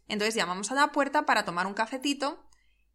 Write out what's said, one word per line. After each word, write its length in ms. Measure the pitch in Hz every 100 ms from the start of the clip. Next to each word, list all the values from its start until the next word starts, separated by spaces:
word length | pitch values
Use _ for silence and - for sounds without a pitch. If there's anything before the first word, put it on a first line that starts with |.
| -
Entonces 260 | 208 214
llamamos 360 | 220 175 185 202
a 40 |
la 180 | 269 294
puerta 320 | 294 277 302
para 200 | 302 226
tomar 220 | 202 175 190
un 80 |
cafetito 680 | 202 226 262 285 277 269 349 - - _ _ _